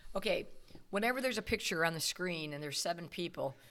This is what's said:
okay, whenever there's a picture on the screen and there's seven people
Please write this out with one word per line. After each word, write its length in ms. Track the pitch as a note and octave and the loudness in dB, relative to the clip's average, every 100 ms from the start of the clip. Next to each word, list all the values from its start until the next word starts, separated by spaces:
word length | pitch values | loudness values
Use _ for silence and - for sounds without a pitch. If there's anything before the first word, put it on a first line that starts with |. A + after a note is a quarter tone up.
| - G3 | -4 -2
okay, 320 | G3+ E3 - - - - - | 2 2 0 -10 -14 -16 -4
whenever 320 | G3 A3+ B3+ | 2 2 2
there's 160 | B3+ G#3+ | 0 0
a 40 | |
picture 420 | - G#3+ - E3+ E3 | 2 2 2 4 4
on 80 | |
the 60 | E3 | 4
screen 540 | - - F3+ E3 D3+ | 0 0 0 0 -2
and 100 | C#3+ | -4
there's 160 | D3 C#3+ | -2 0
seven 280 | - E3+ E3 | 0 -2 -4
people 500 | - E3+ - C3+ C3 - | -4 -4 0 -2 -2 -16